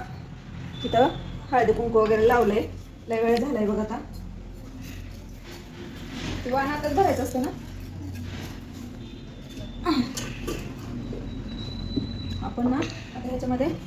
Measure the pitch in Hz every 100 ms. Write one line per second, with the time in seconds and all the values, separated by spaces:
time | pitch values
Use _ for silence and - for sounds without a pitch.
0 | - - - - - - - - 240 226
1 | 262 - - - - 262 214 220 233 226
2 | 214 220 220 240 214 208 311 - - -
3 | - 226 233 233 277 233 208 208 214 247
4 | - - - - - - - - - -
5 | - - - - - - - - - -
6 | - - - - 247 269 277 294 302 381
7 | 370 254 277 254 277 - - - - -
8 | - - - - - - - - - -
9 | - - - - - - - - 359 277
10 | 233 - - - - - - - - -
11 | - - - - - - - - - -
12 | - - - - - - 247 269 330 -
13 | - - 247 254 254 247 294 -